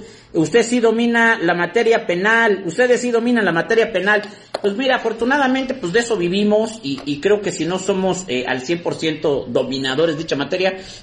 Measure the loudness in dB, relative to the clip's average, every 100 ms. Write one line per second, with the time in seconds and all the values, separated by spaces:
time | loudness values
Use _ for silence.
0 | -12 -20 -4 -2 2 2 2 2 2 2
1 | 2 4 4 2 0 0 0 2 4 2
2 | 2 0 2 4 2 0 -2 0 2 2
3 | 2 0 2 2 2 0 2 2 2 0
4 | 2 0 -2 -14 -14 -4 -4 0 0 0
5 | -2 -2 0 2 2 0 -2 -6 -2 0
6 | 0 0 0 0 2 2 0 -6 -8 -6
7 | -6 -2 0 0 -2 -4 -4 -4 -2 0
8 | 0 -2 -4 -4 -2 -4 -2 -4 -4 -4
9 | -4 -2 0 -2 0 -2 -2 -4 -2 0
10 | 0 0 -4 -4 -2 -2 -2 -4 -10 -12